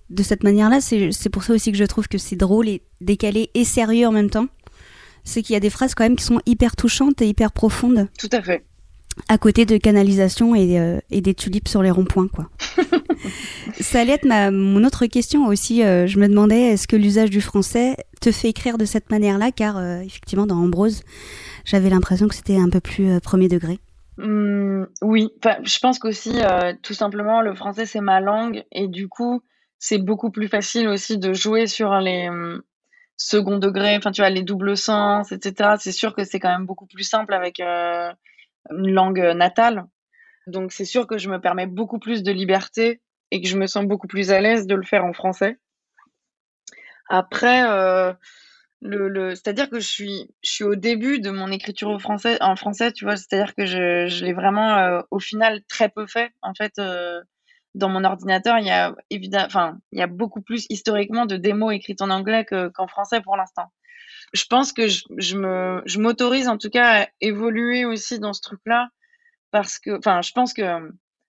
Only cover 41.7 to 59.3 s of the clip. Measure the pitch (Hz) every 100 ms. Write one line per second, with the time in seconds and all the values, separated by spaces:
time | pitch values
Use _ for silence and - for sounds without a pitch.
41.7 | 180 220 226 214 226 190 190 190 190 -
42.7 | - 226 233 _ _ - 190 185 190 190
43.7 | 208 202 202 180 190 190 190 214 226 190
44.7 | 196 185 208 180 175 190 185 196 247 _
45.7 | _ _ _ _ _ _ _ _ _ -
46.7 | - - - - 185 185 - 240 254 240
47.7 | 196 190 185 185 180 - - _ _ _
48.7 | _ 202 202 196 190 185 180 214 208 277
49.7 | 233 202 - 202 196 - _ - - 208
50.7 | 202 226 226 254 285 196 196 190 190 -
51.7 | 202 208 202 202 208 233 233 190 190 208
52.7 | 202 233 233 208 202 - 196 202 - 190
53.7 | 185 180 175 175 175 180 180 190 208 220
54.7 | 208 180 175 - 196 - 214 226 214 -
55.7 | - 214 214 208 233 233 _ 190 190 214
56.7 | - 190 180 175 175 180 _ _ _ _
57.7 | - 190 190 190 190 190 185 233 233 202
58.7 | 185 180 - - 202 190